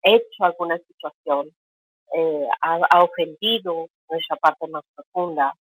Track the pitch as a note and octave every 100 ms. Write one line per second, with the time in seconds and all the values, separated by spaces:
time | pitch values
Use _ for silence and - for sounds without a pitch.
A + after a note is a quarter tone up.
0 | - A3+ - - F#3 E3+ E3+ E3+ _ _
1 | D3+ _ - C#3+ D3+ _ _ _ _ _
2 | _ E3 E3 D3+ C3+ - D#3+ E3 E3 F3
3 | F3 F3 D#3+ D#3 G#3+ A3+ F#3 E3 E3 _
4 | _ E3 D#3 D3+ D#3+ D3+ D#3+ D#3 _ -
5 | - F3+ F3 D#3 C#3 -